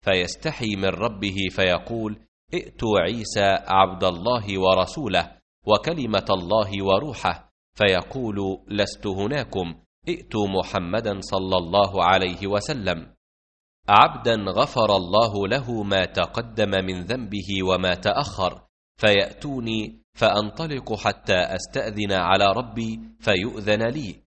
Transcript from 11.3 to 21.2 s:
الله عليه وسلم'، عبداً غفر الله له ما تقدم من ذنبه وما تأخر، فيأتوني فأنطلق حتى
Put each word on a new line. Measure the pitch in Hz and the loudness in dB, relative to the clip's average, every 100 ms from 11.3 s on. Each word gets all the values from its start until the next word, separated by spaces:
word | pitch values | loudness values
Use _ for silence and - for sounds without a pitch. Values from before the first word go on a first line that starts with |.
| 98 92 92 | -4 0 0
الله | 87 95 98 95 | 2 2 4 4
عليه | 87 95 92 87 98 | 4 4 2 -4 -2
وسلم'، | 101 - 147 95 85 85 _ _ _ _ _ _ _ - | -2 -2 -4 -2 -4 -6 _ _ _ _ _ _ _ 6
عبداً | 101 151 147 117 | 8 8 4 0
غفر | 113 98 92 147 - 110 98 | 0 0 0 0 2 4 2
الله | 87 101 117 101 98 | 4 2 4 2 -2
له | 123 120 117 | -2 -2 -6
ما | 101 98 | 0 0
تقدم | 90 - 85 - 117 110 101 | 0 -2 -4 -4 -8 -2 0
من | 95 92 92 | 0 -2 -6
ذنبه | 87 123 113 101 90 98 | -6 -6 -6 -8 -4 -2
وما | 92 92 90 | 0 2 2
تأخر، | 87 101 101 143 - 92 - _ _ _ _ | 0 0 0 -2 -2 -2 -4 _ _ _ _
فيأتوني | 110 101 95 - 147 135 113 110 107 - _ - | 4 4 2 -4 -8 -6 -4 -4 -6 -10 _ 0
فأنطلق | 113 101 104 - 160 139 - | 2 2 -2 -6 -8 -8 -6
حتى | 107 107 101 | -4 -2 -4